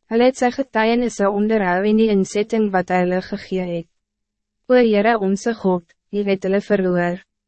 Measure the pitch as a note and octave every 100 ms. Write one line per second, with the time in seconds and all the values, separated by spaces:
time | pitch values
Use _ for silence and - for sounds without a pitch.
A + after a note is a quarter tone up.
0 | - A3+ B3 C4 B3 B3 C4+ A3 A3 A#3+
1 | A#3+ - G3 G3+ G#3+ A3 F#3 F3+ G#3+ A3
2 | A3+ G3+ F#3+ G#3 G#3+ A3 G#3+ F#3 F3+ F3+
3 | F3+ F3+ F#3+ G3 - F#3 F3+ E3+ E3 _
4 | _ _ _ _ _ _ - B3+ A#3 G3+
5 | G#3+ A3+ F#3+ G3 A#3+ A3+ G3 F3+ - _
6 | - G3+ G3+ F#3+ F#3+ G3 - G#3 F#3 F3+
7 | F3 F3+ _ _